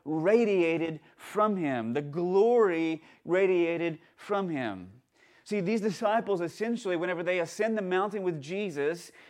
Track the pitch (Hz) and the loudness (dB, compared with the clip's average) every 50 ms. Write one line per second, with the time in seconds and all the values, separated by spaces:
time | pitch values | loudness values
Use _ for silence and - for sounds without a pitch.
0 | _ 143 156 160 156 190 220 233 233 214 196 185 170 165 165 165 165 165 160 151 | _ -4 -4 0 2 4 4 4 4 4 2 2 2 2 2 0 -2 -4 -6 -10
1 | - - _ _ - - - 208 214 214 202 190 165 143 131 120 113 113 120 147 | -14 -20 _ _ -18 -6 0 0 2 2 2 0 0 0 -2 -2 -2 -2 -2 -4
2 | 147 147 139 175 175 180 185 196 214 233 240 240 220 190 170 165 165 160 160 156 | -4 -4 -4 -2 -2 2 4 4 6 6 6 6 6 4 4 2 0 -2 -2 -4
3 | - - - _ _ - 170 185 196 185 185 175 170 165 170 165 170 170 160 151 | -8 -20 -20 _ _ 0 2 4 4 4 4 4 4 2 0 0 -2 -2 -4 -6
4 | - _ _ _ - - 202 202 196 175 160 139 123 110 98 92 90 92 101 127 | -14 _ _ _ -6 -4 -2 -2 -2 -2 -2 -2 -4 -4 -6 -8 -12 -16 -18 -20
5 | _ _ _ _ _ _ _ _ _ - 208 208 180 180 226 226 190 220 165 - | _ _ _ _ _ _ _ _ _ -4 -2 -2 0 0 0 0 0 -2 -4 0
6 | 226 202 214 233 - 202 202 170 175 165 - - 214 233 240 233 - 196 180 165 | 0 0 0 0 0 0 -2 -2 -2 -4 -4 -4 -4 -4 -4 -4 -2 -2 -2 -2
7 | 175 185 180 165 180 175 185 180 170 160 - - 214 226 220 214 196 180 185 185 | -2 -2 -4 -2 -2 0 0 0 -2 -4 -2 -2 -2 -2 0 -2 -2 0 0 0
8 | 196 208 196 214 185 180 170 151 135 147 185 196 214 190 147 143 143 151 170 170 | 0 0 -4 -2 -2 -2 -4 -4 -8 -8 -6 -6 -4 -4 -4 -2 -2 -2 -2 -4
9 | - - _ - - | -10 -18 _ -20 -20